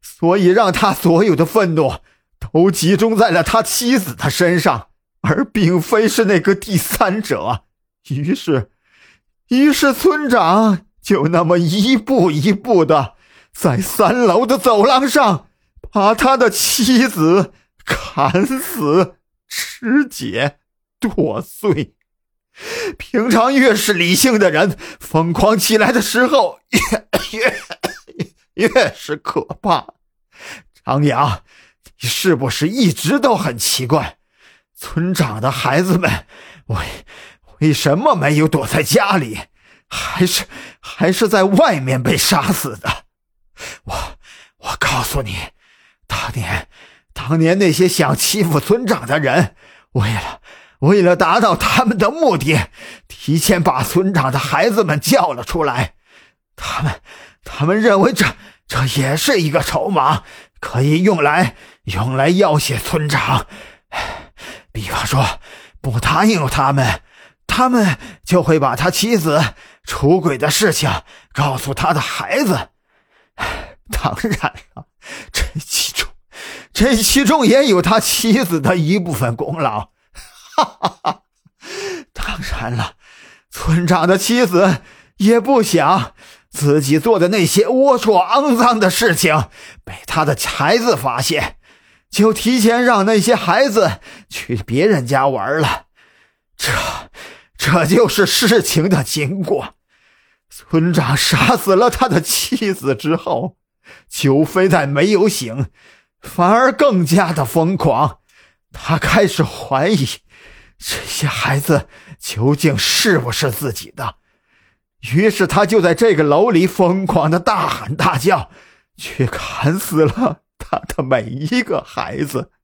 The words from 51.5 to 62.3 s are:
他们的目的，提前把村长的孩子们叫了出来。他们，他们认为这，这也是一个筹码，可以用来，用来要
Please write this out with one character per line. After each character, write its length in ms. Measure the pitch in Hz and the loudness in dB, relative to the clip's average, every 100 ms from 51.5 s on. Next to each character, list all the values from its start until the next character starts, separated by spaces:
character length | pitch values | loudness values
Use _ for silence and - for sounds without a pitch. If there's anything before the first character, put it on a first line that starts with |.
| 170 | 0
他 300 | - - 240 | 0 0 0
们 100 | 214 | 2
的 140 | 208 | 0
目 260 | 311 302 170 | 2 0 0
的， 320 | 131 151 90 - - - _ | 0 0 -2 -10 -20 -20 _
提 300 | - - 160 | -12 -2 0
前 240 | - 156 | 2 2
把 200 | 151 127 | 2 0
村 300 | 127 175 190 | -2 0 0
长 180 | 175 135 | 0 -2
的 80 | 131 | -4
孩 300 | - 147 208 | -2 0 0
子 160 | 208 | 0
们 160 | 185 147 | 0 -2
叫 320 | - 254 175 | 2 2 2
了 100 | 123 | -4
出 220 | 120 170 | -6 -4
来。 300 | 147 123 120 _ _ _ _ _ _ | -2 -2 -6 _ _ _ _ _ _
他 280 | - - - | -14 -10 -4
们， 180 | 156 - _ - - _ | -4 -6 _ -20 -20 _
他 200 | - - | -18 -4
们 160 | 147 208 | -2 2
认 220 | 226 - | 4 4
为 100 | 196 | 2
这， 140 | 220 - - - _ _ | 2 -2 -4 -20 _ _
这 180 | 120 131 139 | -4 -2 -2
也 160 | 135 156 | -2 -2
是 240 | - 240 | 0 0
一 100 | 156 | 0
个 120 | 156 | -2
筹 260 | - 156 151 | -2 -4 -2
码， 340 | 180 135 151 - - - _ | 0 2 0 -4 -20 -20 _
可 220 | - 123 | -8 -2
以 200 | 139 156 | 0 2
用 200 | 185 180 | 2 2
来， 340 | 147 156 131 - - _ | 2 2 0 -4 -20 _
用 300 | - 90 113 | -10 -6 -4
来 140 | 131 | 0
要 300 | 139 | 2